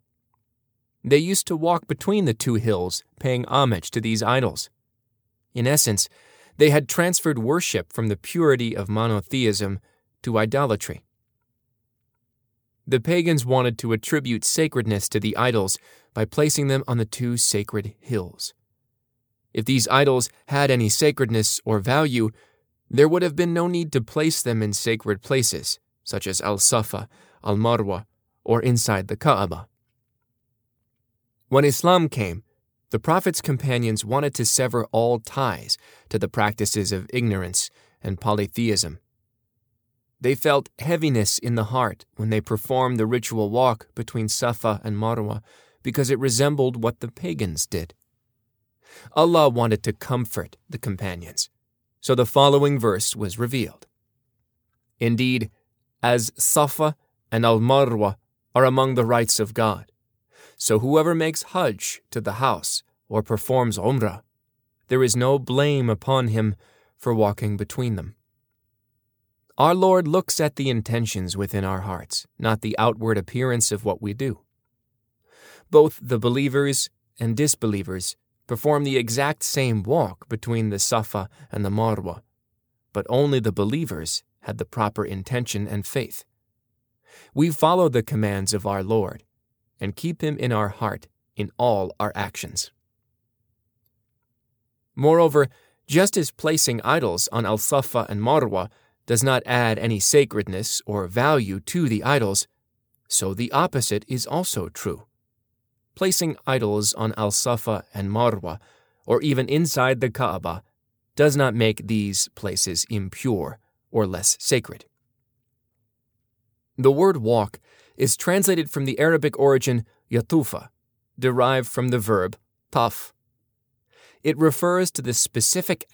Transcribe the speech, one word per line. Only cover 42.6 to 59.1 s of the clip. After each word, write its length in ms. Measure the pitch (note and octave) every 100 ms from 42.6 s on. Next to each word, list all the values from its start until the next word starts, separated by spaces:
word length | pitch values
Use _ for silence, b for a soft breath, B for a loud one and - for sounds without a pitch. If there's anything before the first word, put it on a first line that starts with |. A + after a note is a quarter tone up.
| - B2+ B2+ A#2+
the 80 | A2
ritual 460 | B2 - A2+ G#2
walk 360 | A#2 B2+ A2 -
between 360 | - A2+ A#2 A2
Safa 520 | - A#2+ A#2 A2+ G2+
and 140 | A2+ G#2
Marwa 460 | A2 A#2 G#2 A2 b b b b
because 260 | B2+ C#3+ B2+
it 100 | B2+
resembled 640 | C3+ A#2 C#3+ D3 C3 A#2+
what 160 | A2+ -
the 80 | A#2
pagans 600 | - F3 D3+ G2 D#2 -
did. 260 | F2+ D2 - _ _ _ _ _ _ _ _ B B B D3
Allah 320 | E3+ E3+ C#3+
wanted 360 | A#2+ A#2 G#2+
to 100 | A#2
comfort 640 | - - B2 A#2 G#2 - _ -
the 120 | -
companions, 720 | G#2+ F#2+ G2 F2 E2+ - - _ _ _ _ _
so 140 | - B2+
the 100 | A#2
following 540 | C#3+ C#3+ C#3+ C#3+ C#3
verse 360 | A2+ F#2+ - -
was 220 | G2+ A2+
revealed. 480 | A#2+ C3 F#2+ - _ _ _ _ _ _ _ _ _ _ _ -
Indeed, 520 | A#2 A#2 B2+ B2+ G#2+ _ _ _ _ -
as 320 | A#2+ B2 A2+ -
Safa 600 | - D3+ C#3+ - D#3 - _ _ -
and 140 | A2+ A#2
Al-Marwa 720 | A2 A#2+ C3+ C3 A2+ G2+ G2+ _ _ _ A#2+
are 100 | C3
among 300 | C3 C3 B2
the 100 |
rites 340 | A2+